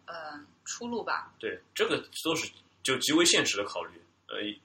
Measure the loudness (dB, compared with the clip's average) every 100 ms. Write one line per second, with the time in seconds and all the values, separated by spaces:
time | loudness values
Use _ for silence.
0 | -14 -12 -10 -12 -16 _ -12 -8 -4 -4
1 | -2 -4 -6 _ -6 -6 -8 -2 0 0
2 | -4 -6 -2 -2 -4 -12 _ _ 0 0
3 | 4 6 8 6 4 0 -2 -4 -8 -14
4 | _ _ -10 -6 -6 -8